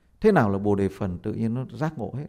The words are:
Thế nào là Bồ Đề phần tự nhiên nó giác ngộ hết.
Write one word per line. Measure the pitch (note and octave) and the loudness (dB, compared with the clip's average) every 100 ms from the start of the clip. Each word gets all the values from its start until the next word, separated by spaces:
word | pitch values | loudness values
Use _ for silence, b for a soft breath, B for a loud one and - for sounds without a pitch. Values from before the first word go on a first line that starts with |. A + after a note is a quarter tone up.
| b _ | b _
Thế | G#3+ | 4
nào | F3+ G#2 | 6 4
là | G2 | 2
Bồ | G#2 G2+ | 2 2
Đề | G2 | 0
phần | - G2+ F2 | -2 -6 -6
tự | G#2+ | -6
nhiên | G#2+ A2+ | -4 -2
nó | B2 B2 | -4 -6
giác | A#2 D#3 D3+ | -6 -6 -4
ngộ | G2+ | -8
hết. | B2 | -8